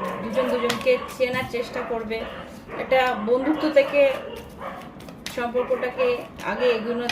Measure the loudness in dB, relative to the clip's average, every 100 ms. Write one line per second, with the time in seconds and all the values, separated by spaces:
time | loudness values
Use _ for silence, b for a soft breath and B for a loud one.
0 | -4 -4 -2 0 2 0 0 0 2 2
1 | 0 -2 0 0 -2 -4 -4 -6 -4 -4
2 | -4 -6 -6 -10 -12 -14 -10 -8 2 4
3 | 4 0 2 2 4 2 4 4 6 6
4 | 6 4 -6 -10 -12 -12 -10 -10 -14 -16
5 | -16 -16 -10 -4 -2 0 0 0 0 2
6 | 2 2 -4 -8 -6 2 4 4 0 -2
7 | -2